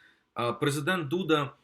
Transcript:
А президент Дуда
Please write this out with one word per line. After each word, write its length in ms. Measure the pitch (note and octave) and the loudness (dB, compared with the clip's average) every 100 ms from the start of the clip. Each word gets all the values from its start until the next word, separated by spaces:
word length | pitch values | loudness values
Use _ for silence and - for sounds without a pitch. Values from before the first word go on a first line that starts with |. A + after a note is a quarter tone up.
| - _ _ | -20 _ _
А 180 | - A#2+ | -6 -4
президент 560 | A2+ C#3+ C#3+ D3 F#3 C#3+ | 0 0 0 -2 -2 0
Дуда 420 | F3 E3 D#3 C#3 - | -2 2 2 2 -6